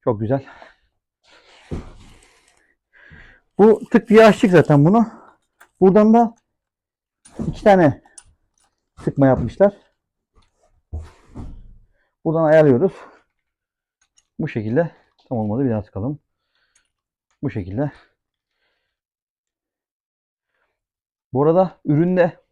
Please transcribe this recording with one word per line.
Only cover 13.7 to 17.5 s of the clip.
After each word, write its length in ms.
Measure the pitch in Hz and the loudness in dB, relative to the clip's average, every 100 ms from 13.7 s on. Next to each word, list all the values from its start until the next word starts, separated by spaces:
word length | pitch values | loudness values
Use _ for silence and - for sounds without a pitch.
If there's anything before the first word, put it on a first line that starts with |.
| _ _ _ _ _ _ _ | _ _ _ _ _ _ _
Bu 100 | 156 | -10
şekilde. 480 | - 107 123 165 _ _ _ _ | -8 -6 -6 -6 _ _ _ _
Tam 100 | 123 | -8
olmadı. 260 | 107 110 | -6 -6
Bir 60 | 139 | -4
daha 120 | 110 | -6
sıkalım. 380 | - - 113 151 _ _ _ _ _ _ _ _ _ _ _ _ | -10 -12 -10 -12 _ _ _ _ _ _ _ _ _ _ _ _
Bu 80 | 143 | -12